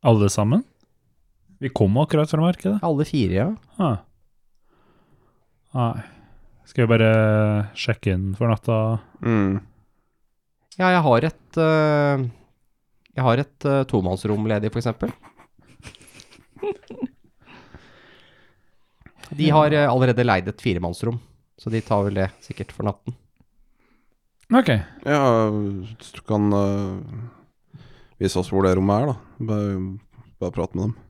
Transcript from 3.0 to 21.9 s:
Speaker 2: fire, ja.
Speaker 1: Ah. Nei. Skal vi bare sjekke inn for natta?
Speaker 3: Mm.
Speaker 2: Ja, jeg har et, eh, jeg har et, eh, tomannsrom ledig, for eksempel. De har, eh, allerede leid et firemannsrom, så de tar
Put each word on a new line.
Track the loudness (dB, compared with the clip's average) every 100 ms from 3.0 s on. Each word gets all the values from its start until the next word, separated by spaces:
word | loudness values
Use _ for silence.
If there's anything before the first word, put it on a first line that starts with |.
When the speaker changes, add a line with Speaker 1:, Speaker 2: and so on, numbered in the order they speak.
Speaker 2:
fire, | -2 0 0
ja. | 0 -2 -6 _ -4
Speaker 1:
Ah. | -2 -2 -8 _ _ _ _ _ _ _ _ _ _ _ _ _ _ _ _
Nei. | -4 -2 -4 -12 -20 -20 -20 -20 _
Skal | _ -2 2
vi | 4
bare | 4 4 4 2 2 0 -4
sjekke | -6 -6 -2 -2
inn | -2 -2
for | -2 0
natta? | 0 0 -2 0 -4 -8 -8
Speaker 3:
Mm. | -2 0 0 -2 -6 _ _ _ _ _ _ _ _ _ _ -2
Speaker 2:
Ja, | 2
jeg | 2
har | 4 2
et, | 2 -6 _ -2
eh, | 2 2 2 2 2 0 -4 -8 _ _ _ _ _ _ _ -2
jeg |
har | 0 2
et, | -2 _
eh, | -2 0
tomannsrom | 0 0 0 -4 -2 -2 0
ledig, | -2 -2
for | -4
eksempel. | -4 -4 -8 -8 -20 _ _ _ _ _ -20 -20 -20 -20 -20 -20 _ -10 -8 -8 _ -12 -12 _ _ _ _ -20 -20 -20 -20 -20 -20 -20 _ _ _ _ _ _ _ _ -20 _ -18
De | -2 4
har, | 4 4
eh, | 4 2
allerede | 2 2 2
leid | 2 2 0
et | -6
firemannsrom, | -4 -2 -4 -4 -6 -6 -12 _ _ _
så | -6
de | -6
tar | 0